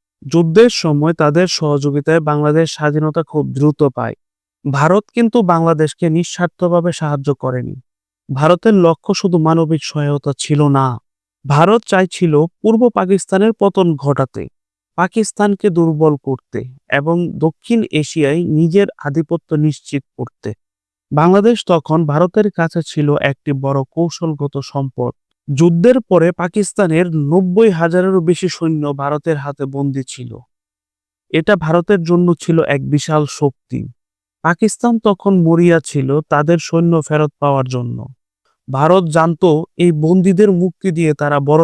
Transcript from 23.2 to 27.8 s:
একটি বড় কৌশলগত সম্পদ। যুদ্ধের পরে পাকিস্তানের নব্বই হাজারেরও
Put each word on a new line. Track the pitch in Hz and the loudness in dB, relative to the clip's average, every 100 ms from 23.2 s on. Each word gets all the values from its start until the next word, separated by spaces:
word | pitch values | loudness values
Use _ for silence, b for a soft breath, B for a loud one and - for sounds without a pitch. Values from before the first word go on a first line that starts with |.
একটি | 139 139 - 139 | -2 -4 -6 -4
বড় | 135 135 135 | -2 -4 -4
কৌশলগত | - 170 - 165 147 143 139 | -4 -4 -4 -6 -4 -6 -8
সম্পদ। | - 143 135 - 123 - _ _ - | -8 -6 -6 -6 -8 -8 _ _ -6
যুদ্ধের | 139 170 170 226 254 - | 0 2 4 4 2 2
পরে | 180 170 | 2 2
পাকিস্তানের | 175 175 208 196 - 185 160 180 156 143 | 0 -4 -4 -4 -2 0 0 0 -2 0
নব্বই | 175 185 180 226 | 0 0 2 2
হাজারেরও | 160 | 2